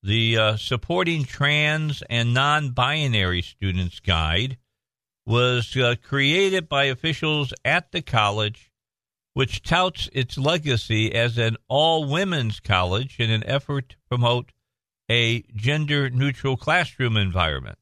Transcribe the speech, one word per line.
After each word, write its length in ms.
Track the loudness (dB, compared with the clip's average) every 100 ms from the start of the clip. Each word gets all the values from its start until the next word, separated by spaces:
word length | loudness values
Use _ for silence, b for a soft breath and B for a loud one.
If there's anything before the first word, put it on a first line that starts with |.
The, 340 | 0 2 4 4
uh, 200 | 2 0
Supporting 680 | -2 -4 -2 0 0 0
Trans 760 | -4 -2 0 2 2 0 -2 -6 -4
and 240 | -2 2
Non-Binary 1040 | 2 2 2 0 0 0 2 0 2 2 0
Students 600 | -4 -4 -2 0 -2 -4
Guide 580 | 0 2 2 0 -2 -6 _ _ _ _ _ _
was, 500 | 0 2 4 2 -2 0
uh, 160 | 0 0
created 640 | -2 0 2 2 2 0 -2
by 160 | 0
officials 720 | 0 0 -4 -2 0 0 -2 -4
at 260 | -2 -2 -2
the 120 | -10
college, 680 | -2 2 2 0 -4 -6 _ _ _ _ _ _ _
which 300 | -4 -4 -4
touts 480 | -2 0 0 -2 -8
its 240 | -4 -6 -2
legacy 760 | -2 0 0 -2 0 -2 0
as 240 | 0 0 0
an 180 | -2 -2 _
all-women's 920 | 0 2 2 0 -2 -2 -2 -4 -6
college 580 | 0 0 2 -2 -4 -4
in 120 | -2
an 120 | 0 0
effort 420 | -4 -2 -6 -6
to 80 | -18 _
promote 420 | 0 2 2 -4 _ _ _ _ _ 0
a 300 | 2 2 0 -4 -4
gender-neutral 1040 | -2 0 0 0 0 0 0 0 -4 -4
classroom 580 | 0 0 -2 -2 0 2
environment. 640 | 0 0 0 -2 -8 -18